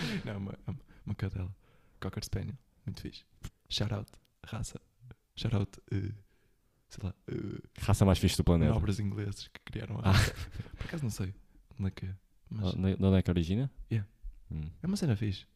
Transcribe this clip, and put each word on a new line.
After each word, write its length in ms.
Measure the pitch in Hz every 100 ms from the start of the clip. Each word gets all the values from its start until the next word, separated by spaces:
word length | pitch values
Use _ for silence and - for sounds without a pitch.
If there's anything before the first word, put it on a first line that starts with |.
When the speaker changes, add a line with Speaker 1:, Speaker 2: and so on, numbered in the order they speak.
| 226 196 123
Speaker 1:
Não, 120 | 101
uma, 200 | 98 - -
uma, 120 | - - - -
uma 100 | 101
cadela. 380 | 98 95 92 - _ _ _ -
Cocker 240 | 95 104
Spaniel. 340 | - 98 98 - _ _ -
Muito 160 | -
fixe. 220 | - - - _ - - -
Shout 240 | - 104
out, 180 | 104 - - _ _ -
raça. 340 | - - - _ _ 123 - _ -
Shout 200 | 110 101
out, 240 | 98 - -
eh, 200 | 98 98 104 - _ _ _ _ _ _
sei 140 | -
lá, 100 | 95 - -
eh, 340 | - 98 - - -
Speaker 2:
Raça 260 | - 98 98
mais 120 | 90
fixe 180 | 95 -
do 60 |
planeta. 300 | - 85 78
Speaker 1:
nobres 260 | 110 80 95
ingleses 480 | 101 104 101 98 -
que 100 | - -
criaram 320 | 107 - 104
a 100 | 98
Speaker 2:
Ah. 20 |
Speaker 1:
raça. 220 | 95 - - - - - -
Por 80 | -
acaso 180 | 170
não 60 | 123
sei 220 | - 95 - - - - -
onde 120 | 98
é 20 |
que 140 | - 92
é, 100 | 98 _ _ -
mas 160 | 107 90
Speaker 2:
Oh, 60 | -
de 280 | 95 92 95
onde 120 | 95
é 40 |
que 80 | 90
origina? 400 | 87 82 104 135 - -
Speaker 1:
Yeah. 180 | 113 101 _ - - -
Speaker 2:
Hum. 100 | 80 78 -
Speaker 1:
É 60 | -
uma 100 | 202
cena 180 | 160 101
fixe. 300 | 107 95 -